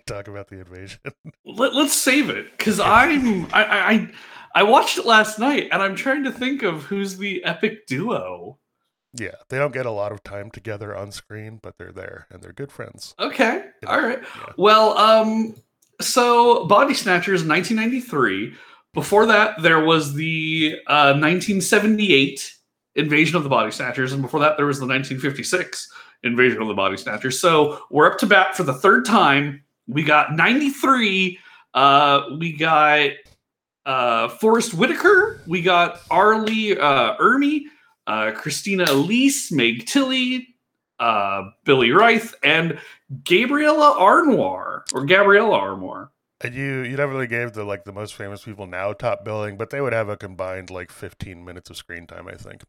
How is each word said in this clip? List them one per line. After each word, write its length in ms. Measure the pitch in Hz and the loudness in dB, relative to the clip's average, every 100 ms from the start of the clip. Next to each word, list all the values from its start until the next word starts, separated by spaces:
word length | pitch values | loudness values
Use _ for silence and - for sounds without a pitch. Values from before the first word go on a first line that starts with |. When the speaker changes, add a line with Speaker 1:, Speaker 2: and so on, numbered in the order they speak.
| - | -12
Speaker 1:
talk 220 | 104 101 | -14 -14
about 200 | 101 98 | -16 -16
the 120 | 98 | -20
invasion? 400 | 87 90 98 - - - | -20 -18 -18 -18 -18 -18
<laughs> 220 | - - | -20 -20
Speaker 2:
Let, 300 | - 202 269 | -12 -4 -2
let's 180 | 247 285 | 0 0
save 380 | - - 269 214 | 0 0 0 0
it, 260 | 98 - - | -4 -10 -6
'cause 200 | 214 208 | -2 0
Speaker 1:
Okay. 80 | 180 | 4
Speaker 2:
I'm, 580 | 214 294 294 247 190 160 | 4 4 2 0 -2 0
I, 120 | 196 | 0
I, 260 | 214 202 185 | 2 0 2
I, 160 | 220 175 - - - - | 2 0 -12 -20 -20 -4
I 80 | - | 0
watched 360 | 208 269 466 359 | 4 4 4 -2
it 60 | |
last 340 | - 220 214 - | 4 4 4 0
night, 280 | 254 269 147 | -2 -2 -2
and 100 | 175 | -2
I'm 140 | 196 190 | -2 -4
trying 260 | 269 285 | -4 -2
to 80 | 262 | -4
think 300 | 233 254 277 | -4 -6 -2
of 220 | 202 156 | -4 -4
who's 320 | 143 196 196 185 | -6 -6 -6 -8
the 240 | 202 185 | -8 -6
epic 420 | 175 170 220 220 - | -6 -4 -4 -6 -8
duo. 680 | 135 220 160 92 90 85 139 _ _ _ _ _ | -6 -4 -6 -8 -14 -16 -20 _ _ _ _ _
Speaker 1:
Yeah, 200 | 120 98 - - | -12 -12 -14 -10
they 80 | 131 | -6
don't 160 | 143 | -4
get 100 | 131 | -6
a 60 | 123 | -8
lot 220 | 104 104 | -6 -8
of 100 | 104 | -10
time 280 | - 101 104 | -14 -16 -16
together 460 | - 113 104 107 98 | -16 -14 -12 -12 -12
on 140 | 101 | -14
screen, 480 | 104 - 107 107 110 | -16 -18 -18 -18 -18
but 140 | 95 - | -20 -20
they're 160 | 90 | -20
there, 360 | 90 95 95 - | -16 -16 -18 -20
and 100 | 92 | -20
they're 100 | 92 | -20
good 180 | - 139 | -16 -16
friends. 420 | - 104 - - - | -16 -18 -18 -18 -10
Speaker 2:
Okay, 460 | 254 - 226 370 - _ | -6 -2 0 -2 -8 _
Speaker 1:
Yeah, 60 | - | -4
Speaker 2:
all 100 | 277 | -2
right. 200 | 240 254 | -2 -6
Speaker 1:
yeah. 300 | - - - - | -12 -18 -14 0
Speaker 2:
Well, 400 | 202 214 214 202 | 4 6 4 4
um, 600 | 214 220 220 220 220 - _ _ _ - | 4 4 4 -2 -4 -8 _ _ _ -10
so 640 | - 247 240 240 240 233 175 | -2 2 4 6 6 4 4
Body 280 | 214 277 | 4 4
Snatchers, 500 | - 202 175 185 185 | 0 0 0 0 -2
nineteen 320 | 160 160 - 220 | 0 0 0 -2
ninety-three. 760 | 226 254 247 151 113 95 - - - - _ | -2 -4 -4 -2 0 -2 -8 -12 -20 -20 _
Before 320 | 139 135 202 226 | -8 2 4 6
that, 340 | 208 214 175 | 4 2 2
there 200 | 165 160 | 4 4
was 340 | 156 160 143 | 4 2 0
the, 640 | 143 160 160 156 160 151 156 - | -4 -4 -4 -4 -2 -2 -4 0
uh, 280 | 147 143 | 4 4
nineteen 460 | 139 151 180 175 190 | 4 2 0 -2 -2
seventy-eight 920 | 170 214 214 214 202 139 139 139 - - _ _ _ | 0 2 2 2 4 4 2 -4 -14 -18 _ _ _
Invasion 420 | - 151 147 156 170 | -6 0 2 2 0
of 60 | |
the 60 | 143 | 0
Body 200 | 123 110 | 0 -2
Snatchers, 400 | - 127 135 131 | -4 -8 -4 -4
and 100 | 139 | -4
before 180 | 127 156 | -4 0
that, 160 | 151 151 | 0 2
there 100 | 143 | -2
was 120 | 139 | -2
the 80 | 127 | -2
nineteen 320 | 131 139 131 | -4 -4 -6
fifty-six 720 | 143 139 123 180 - - - - - _ | -6 -6 -4 -4 -4 -12 -16 -20 -20 _
Invasion 380 | 123 120 127 107 | -4 0 2 0
of 60 | 110 | -4
the 60 | |
Body 220 | 98 98 95 | -2 -2 -4
Snatchers. 420 | - 107 131 - | -8 -8 -6 -2
So 400 | 175 156 147 147 - | 2 4 2 -2 -4
we're 160 | 143 170 | 4 4
up 100 | - | 4
to 80 | 214 | 2
bat 280 | 202 190 - | 4 2 -2
for 60 | |
the 120 | 160 | -6
third 300 | - 196 233 | 0 2 2
time. 580 | 240 214 156 139 147 139 _ _ - | 4 4 4 2 0 -8 _ _ -8
We 160 | 143 | -4
got 300 | 151 151 - 156 | 2 2 2 0
ninety-three. 1000 | 175 262 285 - 262 262 214 190 185 180 - - _ | 0 2 -2 -2 0 2 0 0 -2 -4 -18 -20 _
Uh, 480 | 127 139 139 147 139 135 147 | 2 4 6 4 2 0 -8
we 140 | 170 | -8
got, 580 | 147 160 156 151 151 143 135 - _ _ _ _ _ | -4 0 4 4 4 0 -4 -18 _ _ _ _ _
uh, 440 | 139 131 123 113 117 | -6 -2 0 0 -2
Forrest 440 | - 220 226 226 | -2 0 2 0
Whitaker. 680 | 170 247 330 359 381 440 - - | -2 -2 2 4 4 2 -4 -6
We 140 | 180 | -2
got 380 | 175 175 170 - - | 2 2 2 -2 -2
R. 280 | 170 208 220 | 2 4 2
Lee, 380 | 214 220 214 185 | 0 -2 -2 0
uh, 400 | 143 135 113 - | 2 2 0 2
Ermey, 460 | 180 262 285 302 - _ _ _ - | 2 2 0 -2 -6 _ _ _ -6
uh, 260 | 110 110 | -4 -4
Christina 520 | 107 147 - 202 190 165 | -6 -8 -8 -4 -2 2
Elise, 600 | 139 165 240 277 269 - | 0 0 0 0 -2 -4
Meg 360 | 151 117 120 - | 0 0 -2 -2
Tilly, 680 | 277 262 262 254 254 247 _ _ _ _ - | -2 0 -2 -4 -6 -10 _ _ _ _ -4
uh, 440 | 120 107 98 98 98 _ | -2 0 -2 -4 -8 _
Billy 260 | - 135 117 | 2 4 4
Reith, 420 | 160 233 226 - - | 6 4 4 -2 -4
and 340 | 143 160 165 165 - - - 127 | 0 2 0 -6 -12 -20 -18 -10
Gabriella 720 | - 185 247 285 302 311 294 277 | 0 0 2 0 2 4 4 6
Armour, 840 | 190 285 320 202 92 - - - - | 4 4 4 2 0 -4 -8 -12 -10
or 140 | - 139 | -6 2
Gabriella 500 | 185 202 202 220 135 | 4 6 6 4 0
Armour. 520 | 98 95 92 95 117 _ _ _ | 0 -6 -10 -12 -16 _ _ _
Speaker 1:
And 100 | 120 | -10
you, 260 | 123 139 135 | -8 -6 -6
you 140 | 123 135 | -6 -4
definitely 320 | 143 135 123 | -4 -4 -6
gave 240 | 120 120 | -6 -6
the, 100 | 107 | -8
like, 200 | 101 101 | -8 -8
the 80 | - | -10
most 220 | 98 104 | -12 -12
famous 280 | - 101 101 | -12 -14 -14
people 220 | - 101 92 | -16 -16 -12
now 260 | 90 98 | -8 -6
top 320 | 104 123 101 | -6 -6 -6
billing, 320 | 104 107 104 101 | -8 -8 -8 -10
but 140 | 113 | -10
they 100 | 139 | -6
would 120 | 135 | -4
have 160 | 113 104 | -4 -6
a 80 | 104 | -8
combined, 540 | 98 92 92 92 92 | -12 -12 -10 -10 -12
like, 200 | 92 90 | -14 -16
fifteen 520 | - 92 - - 87 | -16 -18 -16 -16 -16
minutes 260 | 87 87 - | -20 -20 -20
of 60 | - | -20
screen 300 | - 87 85 | -18 -18 -18
time, 220 | 87 87 | -18 -18
I 60 | |
think, 280 | 92 104 98 | -18 -20 -20